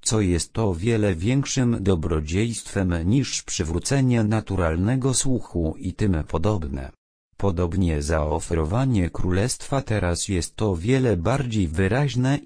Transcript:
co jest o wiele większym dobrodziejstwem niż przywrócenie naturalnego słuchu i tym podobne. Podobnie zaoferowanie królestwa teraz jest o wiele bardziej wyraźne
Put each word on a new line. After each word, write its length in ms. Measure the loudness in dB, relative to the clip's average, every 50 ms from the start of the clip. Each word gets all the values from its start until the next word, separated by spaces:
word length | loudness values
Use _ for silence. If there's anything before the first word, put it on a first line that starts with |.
co 200 | -4 0 2 2
jest 380 | 2 2 2 0 -2 -4 -4 -2
o 160 | 0 0 0
wiele 400 | 0 0 0 0 2 2 2 0
większym 640 | 0 0 0 2 0 0 0 0 0 2 2 0 0
dobrodziejstwem 1120 | 2 2 2 2 2 0 0 -2 -2 -2 -2 0 0 -2 -4 -6 -8 -6 -4 -2 0 0 0 0 0
niż 380 | 2 2 2 0 0 -4 -8 -8
przywrócenie 800 | -6 -4 -4 -2 -2 -2 -2 -2 0 0 2 2 2 2 2 2
naturalnego 920 | 2 2 0 -2 -2 -2 0 0 0 2 2 0 0 0 0 0 0 0
słuchu 600 | 0 2 2 0 0 -2 -4 -4 -2 -2 -2 -4 -4
i 140 | -6 -8 -4
tym 240 | 0 0 2 2 0 0 -2
podobne. 640 | -2 0 2 2 0 0 -2 -4 -6 -8 -10 -10 -14 _ _ _ _ _ _ _ _
Podobnie 640 | -2 0 0 2 2 0 0 0 0 2 2 2 0 0
zaoferowanie 1080 | 0 0 0 2 0 0 -2 -2 -2 0 0 0 0 0 0 0 2 2 2 2 0
królestwa 720 | 0 -2 0 0 2 2 0 0 -2 -6 -6 -4 -4 -2 -2
teraz 460 | -2 -2 0 0 0 -2 -2 -2 -2
jest 340 | -2 -2 -2 -4 -4 -2 -2
o 140 | 0 0
wiele 400 | 0 0 0 2 2 2 2 2
bardziej 520 | 2 0 0 0 0 -2 -2 0 0 0 0
wyraźne 680 | 0 0 0 2 2 2 0 0 0 0 0 0 0 -2 -2